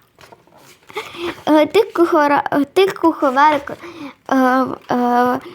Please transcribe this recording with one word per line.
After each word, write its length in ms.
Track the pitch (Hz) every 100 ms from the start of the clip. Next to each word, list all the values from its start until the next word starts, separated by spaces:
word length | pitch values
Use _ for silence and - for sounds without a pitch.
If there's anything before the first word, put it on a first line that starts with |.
| _ _ - - _ _ - _ - 403 - - 339 - -
Е, 180 | 302 302
тих 280 | 392 453
кухора-, 500 | - 339 330 294 285 -
е, 140 | 294 277
тих 280 | - 381
куховарок, 800 | - 330 320 285 254 302 285 - - 349 330 277 - -
е, 60 | 269 254 262 254 - -
е, 480 | 247 240 240 247 262 -